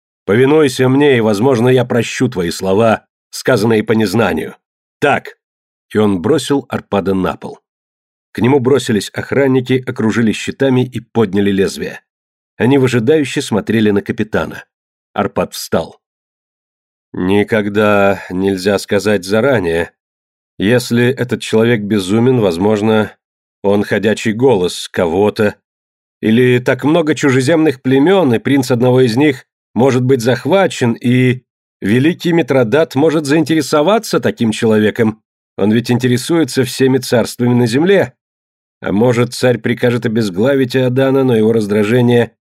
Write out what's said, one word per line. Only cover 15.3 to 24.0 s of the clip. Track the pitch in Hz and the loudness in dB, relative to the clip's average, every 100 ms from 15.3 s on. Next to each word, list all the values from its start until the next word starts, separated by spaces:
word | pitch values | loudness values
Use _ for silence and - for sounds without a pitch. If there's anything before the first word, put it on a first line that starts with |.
| - 87 | -4 -6
встал. | - - 92 82 - _ _ _ _ _ _ _ _ _ _ _ | -8 -6 -6 -6 -14 _ _ _ _ _ _ _ _ _ _ _
Никогда | - 90 101 104 110 101 104 104 101 98 92 - | -6 0 0 0 -2 -2 0 2 4 2 0 -4
нельзя | 92 98 95 95 98 | -4 -2 -2 0 -2
сказать | - 101 101 101 | -2 -2 0 -2
заранее. | 92 110 131 120 87 82 85 _ _ _ _ _ _ - | -2 -2 0 0 0 -2 -4 _ _ _ _ _ _ -4
Если | 98 120 - 117 120 | 0 0 0 0 0
этот | 123 123 107 | -2 -4 -6
человек | - 110 117 120 | -2 0 2 0
безумен, | 101 104 92 110 127 127 | 0 -2 0 0 2 2
возможно, | 101 82 104 107 110 110 101 - _ _ _ _ | 0 0 0 0 2 0 0 -8 _ _ _ _
он | 98 104 | 0 0
ходячий | 101 107 | 0 -2